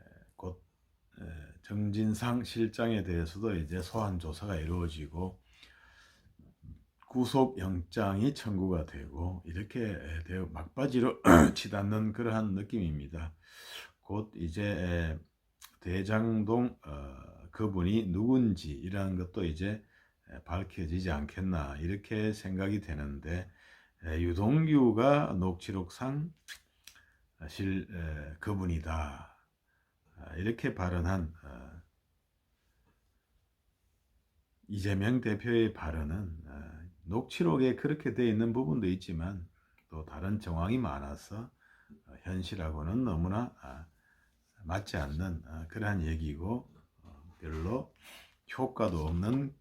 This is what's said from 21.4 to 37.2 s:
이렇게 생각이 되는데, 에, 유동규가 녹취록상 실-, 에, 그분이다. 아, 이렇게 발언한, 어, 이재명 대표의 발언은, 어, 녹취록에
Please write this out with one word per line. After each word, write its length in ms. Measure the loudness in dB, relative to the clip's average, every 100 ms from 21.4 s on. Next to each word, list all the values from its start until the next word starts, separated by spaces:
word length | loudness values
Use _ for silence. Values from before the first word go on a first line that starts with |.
| -2 0 -2 -4
이렇게 560 | -4 -4 -4 0 0
생각이 480 | -2 -4 -2 0 -2
되는데, 680 | -4 -6 -6 -6 -4 -4 -6 -16 -20 -20 _ _
에, 160 | -4 0
유동규가 1120 | 2 2 4 4 6 8 8 8 6 6 4
녹취록상 960 | 0 0 0 -4 -4 -4 -6 -4 -4 -6 -10 -18 -20 _ _ -20 -20 _ _ _ -16 -12
실-, 380 | -2 0 0 -2
에, 460 | -6 -6 -6 -10 -8
그분이다. 960 | -4 -2 0 0 -2 -2 -2 -6 -16 -20 _ _ _ _ _ _ _ -18
아, 160 | -12 -2
이렇게 380 | -2 0 0
발언한, 580 | 0 0 2 2 2 -2 -8
어, 380 | -16 -14 -16 -18 -20 _ _ _ _ _ _ _ _ _ _ _ _ _ _ _ _ _ _ _ _ _ _ _ _ _ _ _ -8
이재명 520 | -2 2 4 4 4
대표의 540 | 2 0 4 4 4
발언은, 680 | 2 -4 -2 -2 -2 -4 -8 -12
어, 420 | -14 -14 -14 -18 -14
녹취록에 720 | -2 -2